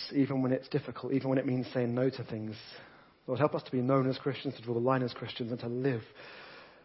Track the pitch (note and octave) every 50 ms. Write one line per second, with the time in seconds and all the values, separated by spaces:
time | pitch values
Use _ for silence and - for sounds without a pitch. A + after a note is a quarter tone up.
0 | - - - C#3+ C3+ A#2+ C#3 C3 C3 B2+ C3 C3 - - - C#3+ - B2+ B2 -
1 | - B2 C3+ C3 C3 C3+ C3 C3+ B2+ C3+ B2+ B2+ A#2+ - - B2+ B2 A#2+ A#2+ B2
2 | C3 C3+ - - A#2 - A#2 G#2+ G#2+ A2 G#2+ - - - - - - - - -
3 | - - - _ - - B2+ A2+ D3 D3+ - E3+ - - - B2+ B2 B2+ C3+ C3+
4 | B2+ C3 B2+ - - C#3+ C3 - - C#3 B2 - A2+ A#2+ A#2 A#2 A#2 C3 C3+ C3
5 | B2+ A#2 - - A#2+ A2 - - B2 A2+ B2 A#2+ A#2+ A#2+ A#2+ B2+ C3 C#3 B2 A2+
6 | A2 - - - - - - - - - - - - - - - -